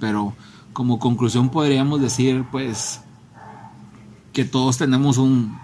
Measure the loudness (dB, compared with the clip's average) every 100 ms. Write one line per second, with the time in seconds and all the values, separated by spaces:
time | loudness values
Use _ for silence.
0 | -4 -2 -4 -6 -18 -20 -14 -4 -2 0
1 | 0 0 0 2 2 2 2 2 2 0
2 | 0 0 0 0 -4 -6 -6 -6 -8 -10
3 | -16 -20 -20 -20 -20 -20 -20 -20 -20 -20
4 | -20 -20 -8 -4 -2 0 0 0 2 2
5 | 2 4 4 2 0 -6